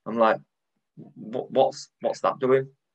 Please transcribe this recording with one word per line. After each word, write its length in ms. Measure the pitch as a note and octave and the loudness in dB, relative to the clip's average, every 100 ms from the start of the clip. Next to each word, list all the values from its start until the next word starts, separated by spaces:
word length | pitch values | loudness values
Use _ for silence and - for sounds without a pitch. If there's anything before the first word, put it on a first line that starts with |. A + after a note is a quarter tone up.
| - | -8
I'm 120 | A2+ | 0
like, 220 | A2 - _ _ _ _ _ - | 2 2 _ _ _ _ _ -20
"Wh-, 540 | - - A2 - - | -20 -18 -10 -8 -2
what's, 380 | A#2+ C3+ - - _ | 2 2 0 -18 _
what's 200 | A#2 - | -4 0
that 180 | F#2+ - | -2 0
doing? 280 | C3 C3+ C3+ _ _ | 2 2 0 _ _